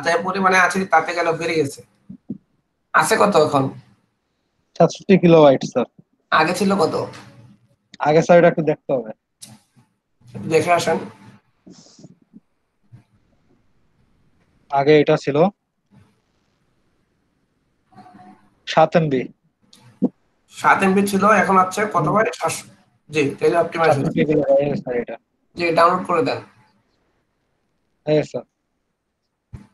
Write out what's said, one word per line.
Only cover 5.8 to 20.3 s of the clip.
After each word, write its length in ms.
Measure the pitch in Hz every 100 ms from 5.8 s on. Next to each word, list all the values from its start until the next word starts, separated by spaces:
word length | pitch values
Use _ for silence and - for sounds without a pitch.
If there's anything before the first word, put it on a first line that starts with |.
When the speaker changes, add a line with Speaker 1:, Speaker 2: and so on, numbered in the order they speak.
| 113 _ _ _ _
Speaker 1:
আগে 240 | 160 160
ছিল 220 | 185 196 156
কত? 300 | 156 - - - - - - _ _ _ _ -
Speaker 2:
আগে, 240 | 143 156
স্যার, 160 | 160 175
এটা 100 | 170
একটু 140 | -
দেখতে 300 | 151 147 -
হবে। 180 | 135 110 - _ _ - - _ _ _ _ _ _ -
Speaker 1:
একটু 140 | 196 156
দেখে 240 | 160 170
আসেন। 260 | 170 165 190 - - - - _ _ - - _ - - _ _ - _ _ _ _ _ - _ _ _ _ _ _ _ _ _ _ _ _ _ _ _ _ _
Speaker 2:
আগে 300 | 139 139 151
এটা 160 | 147 151
ছিল 200 | - 139 185 - _ _ _ _ _ _ _ _ _ _ _ _ _ _ _ _ _ _ _ _ _ _ _ - - - - - _ _ -
সাত 300 | - 160 175
এমবি। 320 | 156 131 - - _ _ _ _ _ _ - - _